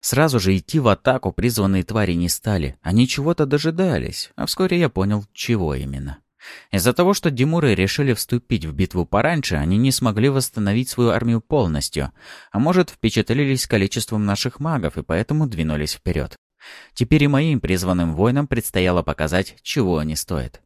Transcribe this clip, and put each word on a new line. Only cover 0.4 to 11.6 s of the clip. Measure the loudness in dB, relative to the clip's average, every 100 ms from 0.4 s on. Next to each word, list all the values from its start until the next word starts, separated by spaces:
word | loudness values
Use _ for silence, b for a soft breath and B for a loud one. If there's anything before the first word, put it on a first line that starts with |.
| 2 0
идти | 0 0
в | 2
атаку | 2 2 0 -2
призванные | -2 -2 0 0 0
твари | 0 -2 0
не | 0 0
стали, | -2 -2 -2 -2 -6
они | 0 2 2
чего-то | 0 -2 0 0
дожидались, | 0 -2 -2 0 0 -4 -8 -12 -8
а | -8
вскоре | -2 0 2
я | 0
понял, | 0 0 0 -4
чего | -12 -2 0 0
именно. | -2 -6 -8 -10 -12 _ _ B B B
Из-за | 0 0
того, | 2 2
что | 2 -2
Димуры | 0 0 2 2
решили | 2 0 0 0
вступить | -2 -2 -4 _ -4
в | -2
битву | -2 -2 -2
пораньше, | 0 0 2 0 -2 -2
они | 0 2
не | 2
смогли | 0 -2 2 2
восстановить | 2 -2 -2 0 0 -2
свою | 0 2
армию | 2 0 -2
полностью, | 0 0